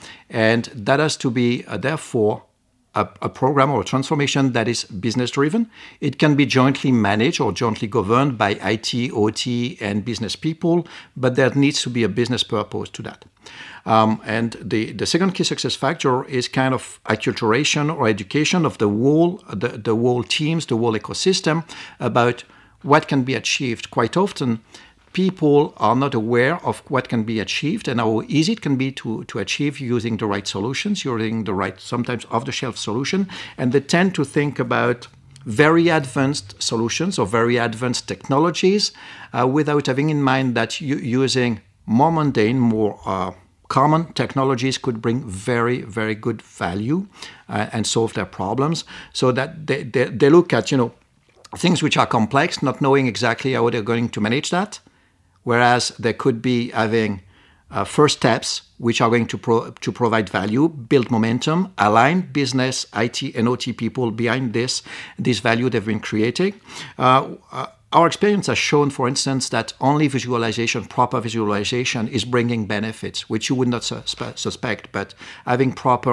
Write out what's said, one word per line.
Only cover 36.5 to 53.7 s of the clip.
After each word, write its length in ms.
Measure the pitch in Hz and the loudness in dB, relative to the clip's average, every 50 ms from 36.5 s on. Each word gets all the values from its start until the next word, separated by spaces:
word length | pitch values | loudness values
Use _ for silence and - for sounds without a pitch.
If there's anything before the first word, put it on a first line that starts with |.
| - - | -10 -8
solutions 560 | - - 127 110 117 117 - - 160 196 196 147 | -6 -4 -2 -2 -2 -2 -2 -2 -4 -2 0 -2
or 80 | 113 | -2
very 300 | 90 117 113 117 120 120 | 2 2 2 2 4 2
advanced 520 | 120 117 117 110 113 127 123 120 - - - | 2 0 -2 -2 -4 -4 -4 -4 -4 -6 -8
technologies, 840 | 98 - - - 135 143 165 175 156 - 190 185 202 208 - - - - - - - - - - | -10 -10 -4 0 2 4 4 2 2 2 2 2 4 2 0 -2 -4 -10 -20 -20 -18 -20 -16 -6
uh, 140 | - 123 127 | -2 0 0
without 400 | 131 135 156 143 151 147 147 139 | 2 2 2 2 2 2 0 2
having 240 | 135 123 135 147 156 | 2 0 0 0 0
in 120 | 151 147 | 0 2
mind 320 | 139 131 131 135 131 127 117 | 2 2 2 2 2 0 0
that 260 | 117 113 - - - | 0 -2 -2 -4 -8
u-, 180 | 160 127 143 - | -4 -4 -4 -4
using 640 | - 117 120 131 135 123 123 131 123 120 110 95 _ _ _ _ - | -2 -2 0 2 2 2 2 0 0 0 -2 -4 _ _ _ _ -4
more 260 | - 107 120 147 165 | 0 2 4 4 4
mundane, 460 | 165 160 151 139 - 113 107 110 131 131 | 2 2 0 0 2 2 2 2 2 2
more, 400 | 120 117 110 110 107 101 - - - | 2 2 2 2 0 0 -2 -6 -6
uh, 260 | 107 95 95 90 92 90 - _ _ _ _ _ - | -6 -4 -4 -4 -6 -8 -14 _ _ _ _ _ -2
common 440 | - 135 139 147 156 160 165 - | 2 4 4 4 4 2 0 -2
technologies 640 | - - 120 - - 139 131 135 135 113 131 135 127 - | -4 -4 -4 -2 -2 -2 0 0 0 0 0 -2 -2 -2
could 220 | - 131 113 110 | -4 -4 -4 -2
bring 220 | 113 117 117 135 131 | -2 -2 -2 -2 -4
very, 580 | 110 95 95 - 131 120 120 117 120 123 135 | -8 -12 -8 -4 -2 0 2 2 0 0 -2
very 320 | 127 113 95 113 110 110 110 | -4 -8 -6 -4 -2 -2 -4
good 280 | 110 110 120 107 - | -4 -4 -6 -6 -6
value, 640 | - - - - 104 87 90 101 107 123 160 190 202 - _ - - - - - - - | -10 -20 -8 -4 -4 -4 -2 -2 -2 -2 -2 -2 -4 -8 _ -20 -18 -18 -20 -20 -14 -6
uh, 180 | 107 104 110 - | -4 -4 -4 -2
and 140 | - 113 101 | -2 -4 -2
solve 260 | - - 120 113 107 | 0 0 0 0 0
their 140 | - 113 92 | -2 -6 -6
problems. 580 | - - - 92 98 113 131 139 156 165 - - - - - - - | -6 -6 -6 -4 -4 -2 0 0 -2 -2 -6 -8 -12 -18 -20 -18 -12
So 200 | - - 135 127 | -4 0 2 2
that 340 | 123 131 135 165 - - 151 | 2 0 -2 -4 -8 -12 -4
they, 180 | - 131 147 165 | -4 -4 -4 -4
they, 200 | 117 - 127 127 | -2 0 0 0
they 260 | - 131 104 143 139 | 0 2 4 6 8
look 220 | 160 175 170 - | 8 6 6 6
at, 180 | 135 117 - - | 0 0 0 2
you 60 | 143 | 2
know, 160 | 131 117 117 - _ _ _ _ _ _ _ _ _ _ - - | 2 0 0 -2 _ _ _ _ _ _ _ _ _ _ -16 -8
things 260 | - - 180 175 - | 0 2 2 2 2
which 140 | 170 135 - | 2 0 2
are 100 | - 113 | 2 2
complex, 560 | - - 117 107 - - 139 160 180 - - | 2 2 0 0 2 2 0 0 0 -2 -2
not 180 | 147 131 123 - | -2 -2 -2 0
knowing 260 | 147 135 135 139 131 | 2 4 4 4 2
exactly 460 | 120 98 98 123 113 117 - - 131 | 0 -2 0 0 0 0 0 -2 -2
how 180 | 127 117 117 120 | 0 2 2 2